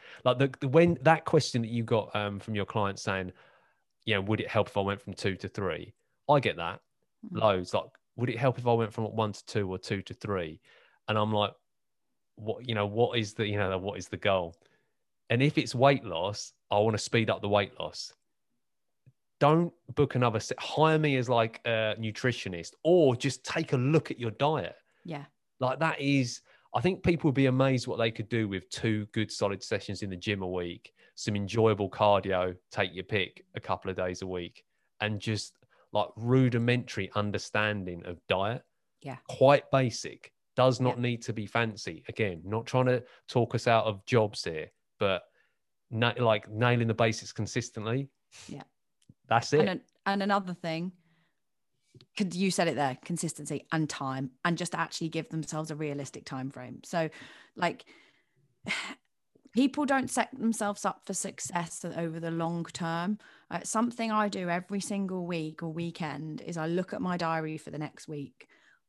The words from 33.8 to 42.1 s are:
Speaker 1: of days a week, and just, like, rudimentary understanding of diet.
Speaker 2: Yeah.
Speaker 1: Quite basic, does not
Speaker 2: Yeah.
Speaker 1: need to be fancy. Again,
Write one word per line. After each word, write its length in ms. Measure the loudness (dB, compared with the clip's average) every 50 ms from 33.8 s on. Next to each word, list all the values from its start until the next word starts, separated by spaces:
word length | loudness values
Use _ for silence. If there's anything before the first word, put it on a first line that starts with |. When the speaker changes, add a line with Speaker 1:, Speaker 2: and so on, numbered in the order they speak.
| -4 -6
Speaker 1:
of 60 | -4 -2
days 240 | -2 -2 -2 -4
a 60 | -6 -6
week, 360 | -6 -6 -6 -8 -12 -18 _ _ _ _ _ _ _ _
and 180 | -4 -2 -2 -2
just, 380 | -2 -2 -2 -4 -4 -8 _ _ _ _ _ _ _ _
like, 180 | -2 -2 -2 -2 -4 -6
rudimentary 920 | 0 4 6 6 6 6 4 2 2 4 2 2 0 -4 -6 -6 -6 -2 -2
understanding 880 | -2 -2 0 -2 -4 -6 -2 0 2 2 2 0 -2 -4 -6 -8 -8 -8
of 140 | -10 -12 -12 _ -2
diet. 360 | 0 0 0 -2 -2 -4 -8 _ _ _ _ _ _ _
Speaker 2:
Yeah. 160 | -14 -14 -14 -14 _ -14
Speaker 1:
Quite 400 | 2 6 6 8 8 6 4 2
basic, 600 | 2 2 2 2 -2 -4 -10 -10 -12 -14 -20 -20 _ _ _ _ _
does 240 | 4 4 4 4 4
not 160 | 2 0 0 0
Speaker 2:
Yeah. 40 |
Speaker 1:
need 200 | -2 -2 -2 -4 -6
to 100 | -8 -6
be 120 | -6 -8
fancy. 580 | -2 0 0 0 0 -2 -6 -10 -10 -10 -10 -12
Again, 340 | -14